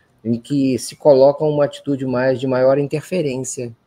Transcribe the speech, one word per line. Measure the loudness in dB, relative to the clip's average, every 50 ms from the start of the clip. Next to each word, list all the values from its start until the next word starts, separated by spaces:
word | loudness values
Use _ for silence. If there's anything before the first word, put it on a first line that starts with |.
| _ _ _ _ _
em | -4 -4 -4
que | -4 -4 -2 0 0 0 -2 -2
se | -6 -10 -14
colocam | 0 4 4 6 8 6 4 4 2 -2 -2
uma | 0 0 0
atitude | -2 -2 -8 -6 -6 -6 -4 -4
mais | -4 -2 0 0 0 0 -2
de | -2 -2
maior | 0 2 2 2 2 2
interferência | 0 -4 -6 -8 -8 -6 -6 -4 -4 -4 -4 -6 -8 -10 -10 -10 -10 -12 -12 -18 _